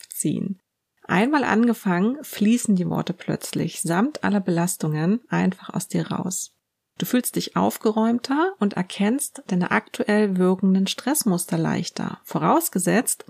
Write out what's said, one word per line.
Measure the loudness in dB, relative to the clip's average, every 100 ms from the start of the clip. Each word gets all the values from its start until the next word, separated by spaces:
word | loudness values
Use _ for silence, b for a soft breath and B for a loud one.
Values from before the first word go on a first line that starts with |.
| -16
ziehen. | -6 -2 -2 -4 -8 _ _ _ _ -2
Einmal | 2 4 2
angefangen, | 2 2 2 2 0 2 2 -2
fließen | -6 0 2 2 2 2
die | 2
Worte | -2 -4
plötzlich, | -6 -6 -6 -4 -4 -4 -4
samt | -2 0 0 0
aller | -2 0
Belastungen, | 0 0 0 -2 -2 0 0 0 -2
einfach | 0 0 -2 -6
aus | -8 -4
dir | -4 -4
raus. | -4 -6 -6 -10 _ _ _ _ -8
Du | -2
fühlst | -2 -2 -4
dich | -4 0
aufgeräumter | 0 0 0 2 2 0 0 0 0 0
und | -2
erkennst | -2 -4 0 0 0 -4 -10 -4
deine | 0 2
aktuell | 0 -2 -4 0 2 2 4
wirkenden | 2 4 4 4 2
Stressmuster | -2 -2 0 2 0 0 -2
leichter. | 0 -2 -4 -6 -8 -8
Vorausgesetzt, | -6 -2 2 2 2 -2 2 2 2 -4 -6